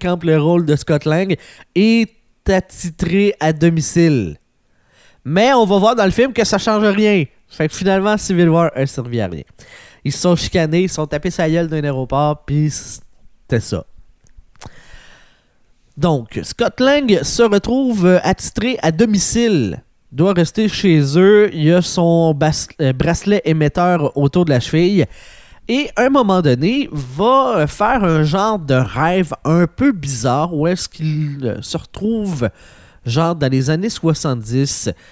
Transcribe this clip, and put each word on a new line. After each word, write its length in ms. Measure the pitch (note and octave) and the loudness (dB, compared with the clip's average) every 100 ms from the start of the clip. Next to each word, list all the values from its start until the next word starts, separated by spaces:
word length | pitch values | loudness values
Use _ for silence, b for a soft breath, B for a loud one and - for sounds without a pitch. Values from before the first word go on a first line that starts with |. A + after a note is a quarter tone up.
campe 220 | F3+ F3 | -2 -2
le 160 | E3 D#3 | 0 2
rôle 240 | D3+ F3 D#3+ | 2 2 2
de 100 | D3 | -2
Scott 300 | - D3+ D#3 | 0 -2 0
Lang, 300 | D#3+ F#3+ D#3 B B B - | -2 -2 -4 B B B 0
est 360 | G#3+ A#3 A3 _ _ _ - | 2 2 0 _ _ _ -2
attitré 880 | F#3+ - - F3+ D#3 E3 F#3+ G3+ - | 0 -2 -8 -10 -6 -2 0 0 0
à 140 | D#3 | -2
domicile. 840 | D#3 E3+ E3 C#3+ E3+ E3+ C#3 F2+ C#2+ _ _ _ b b b b b | 2 2 0 -2 2 2 2 -2 -8 _ _ _ b b b b b
Mais 300 | B2 E3 A#3+ | -4 2 4
on 120 | C4 G#3 | 4 4
va 120 | G3 | 4
voir 180 | G#3 A#3+ | 4 2
dans 100 | G3 | 2
le 60 | |
film 220 | - C4 | 2 0
que 100 | A#3 | 0
ça 140 | G#3+ G3+ | 0 0
change 260 | A3+ G#3+ | 0 0
rien. 420 | G#3+ G3 G#3+ G3+ C#3+ _ _ | 2 2 2 2 -2 _ _
Fait 200 | - D#3 | -4 -4
que 80 | - | -2
finalement, 420 | F#3+ F#3+ G3 G#3+ | 0 0 0 -2
Civil 320 | - F3+ F3 | -2 2 4
War 220 | E3 E3 | 4 2
a 100 | - C#3 | 0 -4
servi 340 | - A#2+ A#2+ | -6 -8 -4
à 60 | G2 | -4
rien. 160 | D#2+ - - B B B B | -6 -14 -20 B B B B
Ils 80 | - | -8
se 60 | - | -2
sont 140 | F3+ F3 | 0 0
chicanés, 480 | - F#3 D#3+ E3 | 0 -2 0 0
ils 60 | F#3 | -2
se 60 | - | -4
sont 100 | D3+ | -6
tapés 240 | D3 F3+ | -4 -6
sa 180 | - D#3+ | -4 -2
gueule 200 | E3 E3+ | 0 -2
d'un 160 | D#3 | -4
aéroport, 600 | D3 C3 B2+ C3+ D3+ D3+ - | -4 -4 -4 -2 0 -2 -4
pis 260 | D3 D3+ | -2 -2
c'était 880 | - - - - _ - _ - A#2 | -4 -10 -16 -18 _ -20 _ -6 -4
ça. 260 | - F#2 - - - _ _ - - - - B B B B B B B B B B _ _ - | -4 -8 -8 -18 -20 _ _ -20 -20 -20 -20 B B B B B B B B B B _ _ -4
Donc, 440 | E3+ C#3+ A2+ - | 0 0 -4 -10
Scott 380 | - - A#3 - | -8 -4 -4 0
Lang 420 | B3+ D4 C4 F#3+ | 2 2 2 0
se 220 | - - | 0 2
retrouve, 640 | A#3 G3+ G#3 B3+ C4 G#3+ F3+ | 2 2 0 0 0 2 4
euh, 120 | F3+ | 4
attitré 560 | E3 F#3+ - - A3+ - | 2 -2 -4 -4 -4 -2
à 100 | D#3+ | -2
domicile. 920 | D#3+ A3+ G3+ - A3+ A#3 F3+ G#2+ - - _ _ | 0 2 2 0 0 2 2 0 -6 -12 _ _
Doit 220 | B2 F#3 | -2 0
rester 340 | F3+ E3 - A3 | 2 0 0 -2
chez 520 | - G3+ D#3+ C#3 D#3 | 0 2 4 4 4
eux. 320 | F#3+ G#3 G#3 | 6 6 4
Il 180 | D#3+ D3+ | 2 2
a 100 | F3 | 2
son 500 | F3 - E3+ E3+ E3 | 2 0 2 2 2
bas-, 340 | D3 D#3 D#3 - - | 2 0 -2 -6 -4
euh, 100 | C#3 | -2
bracelet 520 | C3 E3+ E3+ - G3+ - | 0 0 -2 0 0 0
émetteur 720 | D#3+ D3+ D#3+ F3 F3 C#3+ - | 0 0 2 0 2 0 0
autour 280 | C#3 F3+ E3+ | 0 0 0
de 40 | |
la 100 | C3 | 0
cheville. 460 | - D#3 F3+ G3+ - B B B B B - | 0 0 2 2 -2 B B B B B -4
Et 220 | B3 C#4+ - | -4 -2 0
à 80 | |
un 60 | B3+ | 2
moment 320 | C#4 G#3+ F#3 | 2 2 2
donné, 480 | D3+ B2 D#3+ C4+ C4 | 2 2 0 -2 -4
va, 680 | D3+ B2+ C3 G#3+ C4+ C4 G#3+ | -6 -8 -2 2 2 2 0
euh, 100 | D3+ | -2
faire 360 | - G#3+ B3+ | -2 -2 0
un 200 | F#3+ D#3 | 2 2
genre 360 | D3+ F#3 G#3+ G#3+ | 2 0 0 -2
de 160 | D3 C3 | 0 0
rêve 580 | A#2+ B2+ D#3+ F#3 E3+ C#3 | 0 0 0 0 -2 -4
un 220 | D#3+ E3 E3+ | -2 0 0
peu 260 | - C#4 | 0 -2
bizarre 640 | G3+ C#3 B2+ B2+ C3 E3+ | -2 -4 -4 -2 0 -2
où 140 | D#3+ D#3 | -2 -2
est-ce 200 | F3+ - | -2 -6
qu'il, 520 | - D#3 D3+ D3+ C#3 | -8 -6 -4 -4 -6
euh, 180 | B2+ G2+ | -6 -6
se 160 | - E3 | -8 -10
retrouve, 720 | - - G#3 A3+ G3+ D3+ A2+ - b b b b B2 | -10 -8 -4 -4 -4 -4 -4 -6 b b b b -6
genre, 300 | A#2+ E3 E3+ | -2 0 0
dans 160 | C#3 | -2
les 180 | C3 C3+ | 0 0
années 180 | D#3+ G#3+ | -2 -4
soixante-dix, 1000 | - E3 D3+ D#3 B2 G#2+ B2+ C#3 - A2+ - b | -4 -2 -2 -2 -6 -4 -4 -2 -4 -8 -8 b